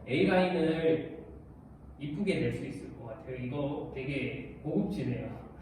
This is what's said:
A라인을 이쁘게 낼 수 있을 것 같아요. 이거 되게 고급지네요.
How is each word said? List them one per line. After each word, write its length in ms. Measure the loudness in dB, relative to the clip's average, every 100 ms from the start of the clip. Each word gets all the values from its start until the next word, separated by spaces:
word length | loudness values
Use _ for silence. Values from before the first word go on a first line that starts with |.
| 0
A라인을 1080 | 4 6 8 6 4 4 4 4 4 0 -10 -12 -14 -16 -18 -20 -18 -18 -10
이쁘게 400 | -6 -2 2 4
낼 120 | 2
수 120 | 0 -4
있을 300 | -8 -10 -12
것 80 | -10
같아요. 300 | -10 -8 -6
이거 560 | -4 -2 -2 -2 -6
되게 640 | -6 -4 -2 -2 -6 -10 -8
고급지네요. 640 | -2 0 2 0 -2 -2 -4 -8 -14 -16